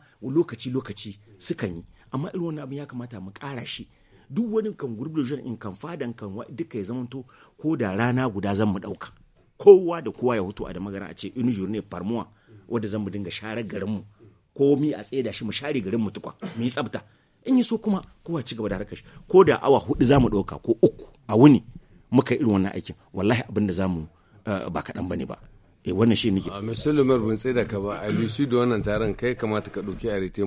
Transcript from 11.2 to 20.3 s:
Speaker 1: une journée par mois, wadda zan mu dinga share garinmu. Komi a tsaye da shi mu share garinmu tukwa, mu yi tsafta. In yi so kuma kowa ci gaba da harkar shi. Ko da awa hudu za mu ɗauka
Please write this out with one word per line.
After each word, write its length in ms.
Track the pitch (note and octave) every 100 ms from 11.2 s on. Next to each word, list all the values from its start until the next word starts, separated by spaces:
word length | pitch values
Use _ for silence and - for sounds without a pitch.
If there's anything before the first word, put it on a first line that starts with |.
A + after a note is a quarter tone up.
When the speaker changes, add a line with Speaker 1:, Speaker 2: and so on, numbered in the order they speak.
| G2 B2+
Speaker 1:
une 140 | B2
journée 300 | G#2 F#2+ G#2+
par 220 | - F2+
mois, 240 | F#2 A#2 - _ _ - -
wadda 200 | A#2 G#2
zan 120 | G#2+
mu 60 | G2
dinga 200 | G2+ F2+
share 320 | - G#2+ A2
garinmu. 400 | G#2+ G2+ F#2+ G#2 - _ - _ _ -
Komi 360 | C#3 C#3 D3+
a 80 | F#2
tsaye 180 | - C3+
da 100 | A#2
shi 120 | -
mu 80 | A2+
share 280 | - C#3+ C#3
garinmu 300 | F#2+ A2+ G#2
tukwa, 240 | G2+ - - F#3+ A2+
mu 60 |
yi 60 | A#2+
tsafta. 320 | - A#3+ - - _ _ _
In 120 | - C4
yi 40 |
so 140 | A#3 A3
kuma 220 | A3 F#3+ - _
kowa 180 | - E3
ci 120 | A#2 A2+
gaba 120 | G#2
da 80 | F#2+
harkar 180 | G#2 -
shi. 80 | - - -
Ko 160 | F#3
da 140 | E3 B2
awa 180 | C3+ B2+
hudu 260 | - -
za 140 | B2 C#3
mu 100 |
ɗauka 340 | A#2+